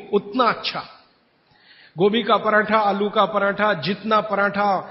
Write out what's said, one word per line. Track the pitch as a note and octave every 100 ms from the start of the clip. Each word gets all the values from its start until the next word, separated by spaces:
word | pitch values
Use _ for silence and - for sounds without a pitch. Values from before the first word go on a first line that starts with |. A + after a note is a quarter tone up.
| -
उतना | - - B3+
अच्छा। | A#3 - - E3 - - _ _ _ _ _ _ _ - - D3+
गोभी | G3+ A3+
का | A3+ G3+
पराठा, | A3 G#3+ G3+ A3
आलू | G#3 G3 G#3
का | A3 G3
पराठा, | G3+ G3 G3 G#3
जितना | F#3 C#3+ G3 G#3+ G#3+
पराठा, | G#3+ G3+ G3+ G3 G#3 F#3 -